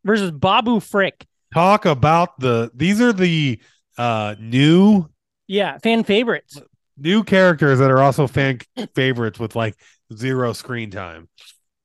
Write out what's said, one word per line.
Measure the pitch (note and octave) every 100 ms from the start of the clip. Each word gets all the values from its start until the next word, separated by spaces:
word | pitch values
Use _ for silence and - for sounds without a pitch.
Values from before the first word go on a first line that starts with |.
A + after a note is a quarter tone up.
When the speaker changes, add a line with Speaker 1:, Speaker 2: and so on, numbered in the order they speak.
Speaker 1:
versus | - G#3+ F#3+
Babu | D3 F#3 G#3+ A#3 A3+
Frick. | - G#3 F#3+ - - _ _
Speaker 2:
Talk | D#3+ F3+ G#3
about | F#3 C#3 D3 E3 F3 -
the, | C3 A#2 A#2
these | B2 E3 G#3
are | B3
the, | G3 F3+ E3 C#3+ A2+ _ _ _ -
uh, | A#2+ A2+ G#2+ G#2
new | A2+ B2+ D3 E3+ G3+ G#3 D#3 _ _ _ -
Speaker 1:
Yeah, | G3 F3+ C#3
fan | A3+ A3+
favorites. | A3 G3+ A#3+ E3 - C#3+ - _ _ -
Speaker 2:
new | D3 G#3
characters | G#3 F#3+ F#3 D#3+ D3 C3
that | C3+
are | C3
also | C#3 C#3 C#3
fan | - C3+ B2 - - G#3
favorites | - C3 A#2+ A2+ G#2
with, | A2+ A#2
like, | A2+ - _ _ -
zero | G#2+ B2+ C3 B2
screen | G#2+ - B2 A2
time. | F#2+ F2+ D#2+ F2+ _ - _ _ _